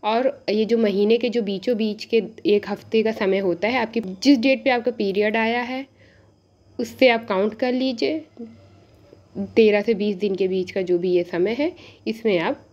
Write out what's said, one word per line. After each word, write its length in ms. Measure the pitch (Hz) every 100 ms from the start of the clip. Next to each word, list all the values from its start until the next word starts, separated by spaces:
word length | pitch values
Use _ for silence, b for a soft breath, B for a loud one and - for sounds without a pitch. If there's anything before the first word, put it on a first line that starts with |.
और 400 | 320 226 262 - -
ये 140 | 208
जो 140 | 214 226
महीने 380 | 226 196 208 226
के 100 | 240
जो 140 | 226
बीचों 340 | 202 196 190 226
बीच 280 | 214 208
के 180 | - 226 190 - -
एक 220 | 208 202
हफ्ते 340 | 202 - 226
का 100 | 220
समय 260 | 220 196 190
होता 300 | 196 170 208
है, 100 | 254
आपकी 220 | 226 226
जिस 380 | 190 190 254 285
डेट 260 | 240 262
पे 60 | 247
आपका 200 | 247 240
पीरियड 460 | 240 202 190 208 220
आया 260 | 226 240
है 240 | 240 262 277 b b b b _ _ _ _ _
उससे 300 | 226 - 262
आप 180 | 226 226
काउंट 260 | 190 208
कर 180 | 220 254
लीजिए, 460 | 254 262 247 269 311 311 - 226 226 - - _ _ - - _ - 196 -
तेरह 240 | 220 208
से 140 | 202
बीस 220 | 220 208 190
दिन 180 | 202
के 140 | 190 190
बीच 220 | 190 185
का 120 | 196
जो 160 | 185 180
भी 120 | 180
ये 100 | 180
समय 300 | 175 170 185
है, 200 | 240 302 - B B -
इसमें 320 | 220 226 185
आप 260 | 170 294 -